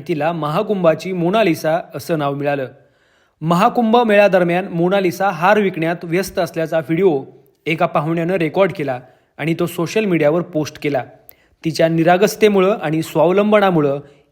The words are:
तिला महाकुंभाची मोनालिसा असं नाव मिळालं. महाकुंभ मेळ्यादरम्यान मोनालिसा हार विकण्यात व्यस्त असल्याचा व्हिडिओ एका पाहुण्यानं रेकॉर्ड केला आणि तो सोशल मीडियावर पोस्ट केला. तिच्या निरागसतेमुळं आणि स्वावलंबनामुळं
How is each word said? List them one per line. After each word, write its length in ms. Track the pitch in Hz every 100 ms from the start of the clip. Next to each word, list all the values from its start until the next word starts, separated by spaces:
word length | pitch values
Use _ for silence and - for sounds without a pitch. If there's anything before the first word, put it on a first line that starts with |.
| 143
तिला 240 | 160 151
महाकुंभाची 840 | 170 151 165 214 202 165 160 180
मोनालिसा 680 | 185 170 220 196 160 160 165 - 143
असं 240 | - 160
नाव 160 | 143 143
मिळालं. 320 | 143 143 123 - _ _ _ _ _ -
महाकुंभ 560 | 156 175 233 240 220 240
मेळ्यादरम्यान 680 | 233 202 202 185 175 175 185
मोनालिसा 640 | 170 175 202 180 175 196
हार 300 | 165 180 214
विकण्यात 360 | 196 160 160 170
व्यस्त 360 | 175 175 190 196
असल्याचा 400 | 170 165 160 160
व्हिडिओ 440 | 151 165 190 139 131 - _ _ -
एका 200 | 160 170
पाहुण्यानं 480 | 170 151 170 165
रेकॉर्ड 380 | 185 156 180 196 135
केला 240 | 139 123 - _ _ -
आणि 180 | 151 165
तो 60 | 175
सोशल 400 | - 165 220 214
मीडियावर 360 | 165 147 160
पोस्ट 420 | - 156 147 -
केला. 200 | 147 135 120 - _ _ _ _ 165
तिच्या 220 | 151 165
निरागसतेमुळं 920 | 165 165 180 196 - 214 202 185 226
आणि 200 | 156 156
स्वावलंबनामुळं 1000 | 156 160 160 196 214 214 196 170 143 143 - _ _